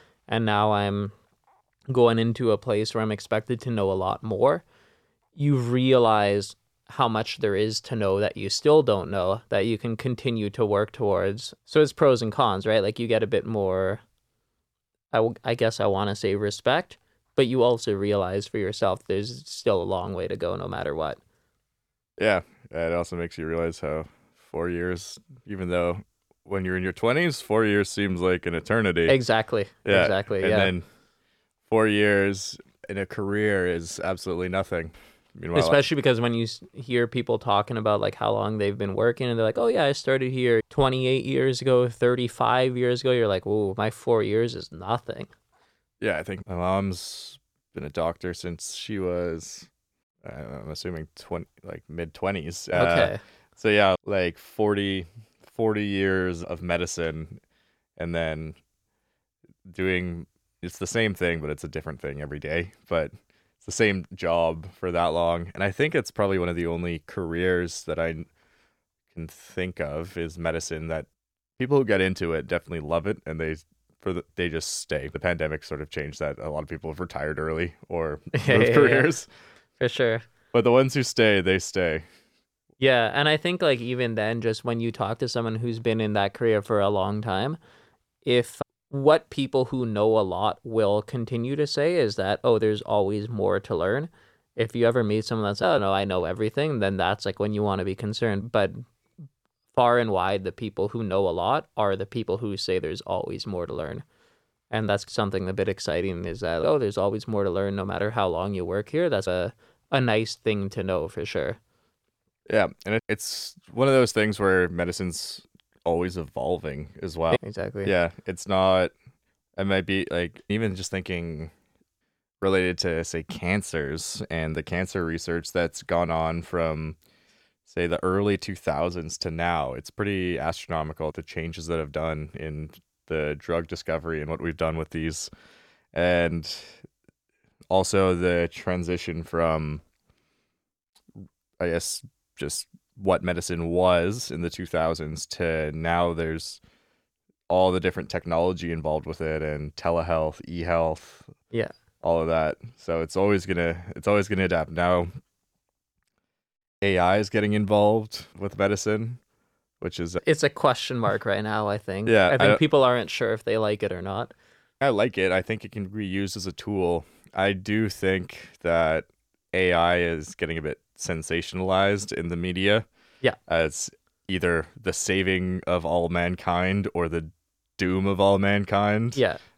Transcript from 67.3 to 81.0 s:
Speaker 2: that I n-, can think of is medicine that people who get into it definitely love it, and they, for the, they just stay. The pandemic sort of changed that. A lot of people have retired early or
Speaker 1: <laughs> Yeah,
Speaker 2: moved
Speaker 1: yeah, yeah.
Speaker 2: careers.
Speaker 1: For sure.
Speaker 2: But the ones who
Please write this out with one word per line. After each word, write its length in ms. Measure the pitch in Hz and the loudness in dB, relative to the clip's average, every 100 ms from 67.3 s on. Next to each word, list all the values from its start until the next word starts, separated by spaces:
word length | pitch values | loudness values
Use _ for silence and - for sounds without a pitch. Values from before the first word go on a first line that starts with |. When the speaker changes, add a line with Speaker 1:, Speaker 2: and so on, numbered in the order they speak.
| 82 90 90 87 - | 0 2 2 0 -6
Speaker 2:
that 140 | - 82 | -6 -4
I 120 | 82 | -2
n-, 160 | 80 - _ _ _ _ _ _ _ _ | -4 -12 _ _ _ _ _ _ _ _
can 140 | 87 80 | -14 -14
think 540 | - - - 92 87 | -16 -12 -6 -6 -4
of 360 | 80 76 87 87 | -6 -6 -8 -6
is 220 | 82 82 | -8 -6
medicine 480 | 82 80 - 78 80 | -4 -4 -4 -8 -6
that 180 | 80 - _ _ _ _ - | -6 -8 _ _ _ _ -8
people 180 | 127 143 | 0 0
who 80 | |
get 160 | 113 98 | 2 2
into 320 | 95 90 85 | 2 0 -2
it 140 | 80 64 | -2 -2
definitely 340 | 87 - 85 | -4 -4 -8
love 260 | 73 85 95 | -2 -2 -2
it, 140 | 110 - | -6 -8
and 140 | 80 | -6
they, 160 | 80 78 - _ _ _ | -4 -6 -12 _ _ _
for 120 | 98 | -6
the, 120 | 87 - - | -6 -6 -4
they 120 | 87 | -4
just 280 | 80 - - | -4 -6 -8
stay. 320 | - 76 71 | -4 -6 -4
The 100 | 80 | -4
pandemic 460 | 90 85 78 78 | -2 -2 -2 -6
sort 180 | - 73 | -8 -10
of 80 | 76 | -8
changed 300 | - 73 73 | -8 -8 -6
that. 180 | 73 71 | -6 -6
A 120 | 78 | -8
lot 120 | 76 | -8
of 60 | 76 | -8
people 200 | 78 80 | -8 -8
have 120 | 76 | -8
retired 380 | 90 - 76 76 | -8 -6 -6 -4
early 360 | 80 80 87 - - | -4 -2 -4 -8 -8
or 320 | 87 80 76 - | -4 -4 -6 -6
Speaker 1:
<laughs> 140 | 120 139 | -2 4
Yeah, 80 | |
Speaker 2:
moved 140 | 117 120 | 4 6
Speaker 1:
yeah, 120 | 117 | 6
yeah. 0 | |
Speaker 2:
careers. 460 | - 135 147 - - - - - _ - | 6 6 4 0 -8 -20 -20 -20 _ -4
Speaker 1:
For 100 | 123 | -2
sure. 340 | - 120 113 - _ _ | 0 0 0 -6 _ _
Speaker 2:
But 120 | 120 | 4
the 80 | 117 | 6
ones 220 | 123 135 | 6 6
who 80 | 143 | 2